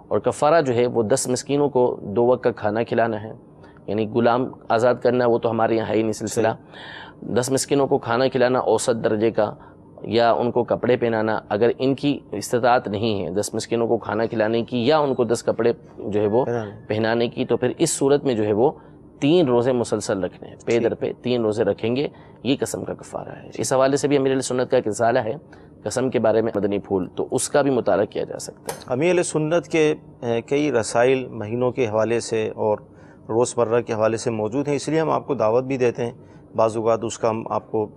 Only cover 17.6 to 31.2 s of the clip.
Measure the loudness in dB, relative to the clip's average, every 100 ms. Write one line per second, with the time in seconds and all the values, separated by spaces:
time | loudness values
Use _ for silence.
17.6 | 0 0 -2 0 2 2 2 0 2 2
18.6 | 2 0 -10 -20 -20 -2 2 4 4 4
19.6 | 2 0 0 -2 -2 -2 -4 -6 -16 -12
20.6 | -2 0 2 0 -4 -6 -2 0 0 0
21.6 | 0 0 -2 -2 -4 -8 -20 -8 -2 -2
22.6 | -2 -6 -8 -10 -10 -12 -12 -14 -14 -8
23.6 | -2 2 2 2 2 2 2 0 -2 -2
24.6 | 0 0 0 0 0 2 -2 -6 -12 -20
25.6 | -20 -12 -6 -2 -2 2 2 2 2 0
26.6 | 0 -2 -2 -2 -2 -6 -4 -4 0 2
27.6 | 2 2 2 0 0 -4 -8 -8 -14 -14
28.6 | -14 -14 -6 -2 2 2 0 -2 0 -2
29.6 | 0 2 2 0 -6 -10 -4 -2 0 0
30.6 | 0 0 0 2 4 2